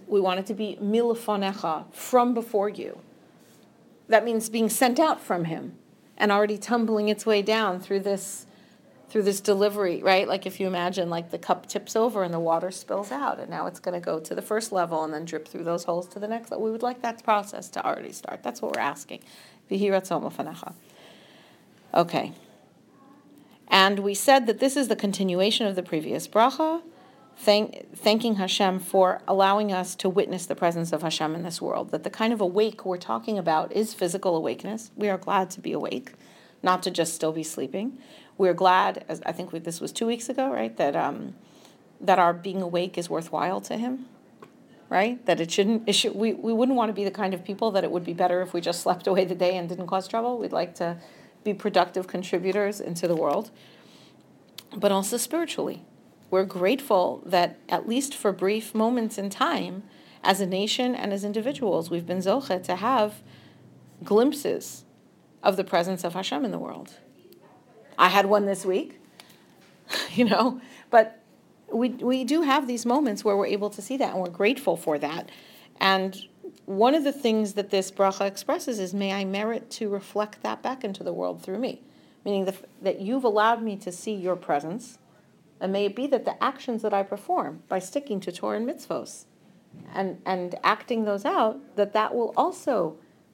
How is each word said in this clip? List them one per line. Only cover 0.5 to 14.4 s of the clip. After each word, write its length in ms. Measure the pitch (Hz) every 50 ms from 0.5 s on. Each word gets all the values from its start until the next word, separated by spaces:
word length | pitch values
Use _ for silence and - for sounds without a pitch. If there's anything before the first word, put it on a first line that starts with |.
| 208
be 240 | 196 214 208 - -
Milfanecha, 1120 | 208 202 214 233 233 233 226 226 - - 208 196 196 190 196 - - 160 156 151 - -
from 420 | - - - - 254 247 240 247 247
before 360 | 233 226 - - 202 196 208
you. 300 | 185 151 107 - - - - - - - _ - _ - - - - - - _ _ _ _ _ _ _ _
That 160 | - 220 214 214
means 260 | 240 226 220 220 -
being 200 | - 233 226 208
sent 300 | - - 262 247 247 302
out 220 | 320 311 - -
from 240 | - - 196 175 170
him 320 | 165 165 - - - - - _ _ - _ _ _ -
and 140 | - 202 208
already 260 | 202 202 208 208 214
tumbling 520 | 196 208 - 240 240 226 220 220 208 208 214
its 160 | 214 208 -
way 160 | 226 214 202
down 380 | 196 214 220 220 214 196 180 185
through 200 | 190 - 196 196
this, 480 | 190 202 202 185 - - - - - - - - - - _ _ _ - - - - -
through 140 | - 220 190
this 160 | 202 196 196
delivery, 640 | - 208 202 196 208 208 196 208 196 180 165 -
right? 260 | - 190 185 190 196
Like, 180 | 113 175 190 -
if 140 | 190 190 -
you 60 | 190
imagine, 440 | 185 185 175 175 180 180 190 170 170
like, 200 | 170 170 165 170
the 80 | -
cup 300 | 175 - - 180 185 -
tips 280 | - - 202 208 - -
over 280 | 220 214 247 214 202 185
and 100 | 170 170
the 60 | 165
water 320 | 165 165 165 165 175 185
spills 400 | 190 - - - 190 196 202 202
out, 280 | 254 285 285 - - -
and 100 | - 165
now 180 | 170 160 170
it's 120 | 180 175 -
gonna 200 | - 185 180 175
go 200 | 170 175 165 160
to 140 | 160 - 175
the 80 | 175